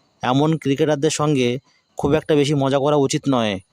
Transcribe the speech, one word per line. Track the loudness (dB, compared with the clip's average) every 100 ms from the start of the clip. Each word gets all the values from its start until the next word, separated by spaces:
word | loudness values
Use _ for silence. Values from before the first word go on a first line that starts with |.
| _ _
এমন | -2 0 2 0
ক্রিকেটারদের | -2 0 0 0 -2
সঙ্গে | -2 0 0 0 -2 -10 _ _ -6
খুব | 0
একটা | 0 0
বেশি | 0 2
মজা | 0 0 0
করা | 2 0
উচিত | 0 -2 -2
নয়। | 0 0 -4 -8